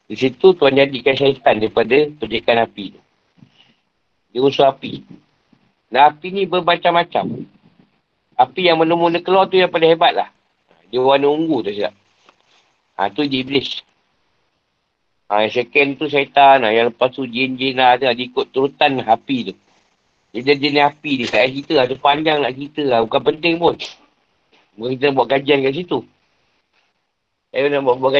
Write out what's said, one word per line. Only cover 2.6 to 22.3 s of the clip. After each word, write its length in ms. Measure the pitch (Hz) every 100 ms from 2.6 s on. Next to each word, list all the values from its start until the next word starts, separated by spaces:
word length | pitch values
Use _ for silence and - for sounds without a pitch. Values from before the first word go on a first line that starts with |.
api 320 | 110 - 95
tu. 80 | - _ _ _ _ - _ _ _ _ _ _ _ _ 117
Dia 80 |
unsur 240 | 139 135 135
api. 320 | 135 117 - - - _ _ _ _ _ _ _
Dan 240 | 120 147
api 140 | 151 185
ni 160 | 196
bermacam-macam. 1040 | 190 180 170 170 175 170 170 - 90 - - _ _ _ _ _ _ _ _ -
Api 240 | 131 - 175
yang 80 | 160
mula-mula 400 | 165 170 170 170
keluar 240 | 175 190 190
tu 80 | 185
yang 160 | 180
paling 240 | 180 160 165
hebat 160 | 165
lah. 160 | 92 104 _ _ _ _ 85 87
Dia 80 | 120
warna 320 | 131 139 143
ungu 320 | 151 165 131
tak 80 | 98
silap. 220 | 104 92 - _ _ _ _ _ _ _ _ _ -
Ha, 80 | 98
tu 160 | 101
Iblis. 560 | 147 131 127 139 - - - _ _ _ _ _ _ _ _ _ _ _ _ _ -
Ha, 220 | 104 107
yang 60 | 123
second 320 | 120 147 139 135
tu 80 | 151
syaitan 560 | 143 139 143 135 135
lah. 80 | 110
Yang 240 | 113 117
lepas 140 | - 127
tu 140 | 131
jin-jin 560 | 127 117 131 127 131 127
lah. 160 | 127 123
Dia 160 | 135
ikut 400 | 120 123 135 135
turutan 500 | 131 139 - 147 131
api 480 | 107 113 - 131 95
tu. 40 | - _ _ _ _ _ _ _ 113
Dia 160 | 135
jenis 320 | 143 147 143
api 400 | 143 147 151 135
dia. 20 | 113
Tak 80 | -
payah 80 | 131
cerita 240 | 135 139
lah. 120 | 151 127
Dia 80 | 131
panjang 400 | 143 147 156